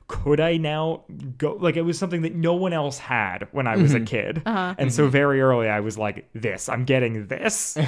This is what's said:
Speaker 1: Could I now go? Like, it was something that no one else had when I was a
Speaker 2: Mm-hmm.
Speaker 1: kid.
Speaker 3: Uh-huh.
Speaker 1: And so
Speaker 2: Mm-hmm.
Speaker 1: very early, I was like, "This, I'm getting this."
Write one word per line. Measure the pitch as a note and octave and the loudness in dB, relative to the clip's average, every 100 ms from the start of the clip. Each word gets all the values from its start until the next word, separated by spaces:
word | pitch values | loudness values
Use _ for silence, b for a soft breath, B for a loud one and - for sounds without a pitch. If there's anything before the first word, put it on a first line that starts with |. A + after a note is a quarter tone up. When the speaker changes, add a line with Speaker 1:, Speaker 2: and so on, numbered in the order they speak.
| - | -10
Speaker 1:
Could | - C#3 D3 | -4 2 2
I | E3 E3 | 4 2
now | D#3 D#3 D#3+ D#3+ - - C#3 B2 | 0 -2 -4 -4 -10 -14 -12 -4
go? | D3+ | -4
Like, | - F3 E3 | 0 0 2
it | |
was | E3 E3 | 0 -2
something | F#3+ E3+ | -2 -2
that | D#3+ E3+ | -2 0
no | E3 F3 | 0 2
one | F#3 | 0
else | E3 C#3+ C3 | 0 -2 -6
had | - B2 G2 F#2 G2+ | -2 0 0 -4 -6
when | C#3 B2+ | -2 0
I | G3 | 4
was | D3 | 4
a | C#3+ | 4
Speaker 2:
Mm-hmm. | A2+ | 0
Speaker 1:
kid. | A#2 - D#3 A3 | -2 -2 -4 -2
Speaker 3:
Uh-huh. | G#3 F3+ F#3 | -2 -2 -2
Speaker 1:
And | C3+ | 0
so | A#2+ | 4
Speaker 2:
Mm-hmm. | C#3+ | 4
Speaker 1:
very | C3+ C#3+ C3+ | 4 4 4
early, | C3 A#2+ A2+ | 4 4 2
I | G#2 | 0
was | G#2+ G#2+ | -2 -2
like, | G#2+ G2+ - | -4 -6 -12
"This, | A2+ A2 F#2 - | -6 -6 -4 -4
I'm | A#2+ | -2
getting | B2+ C3 A#2+ A2 G#2 | 2 2 2 -2 -6
this." | - A3 - - D3+ | -4 -2 -2 -4 -2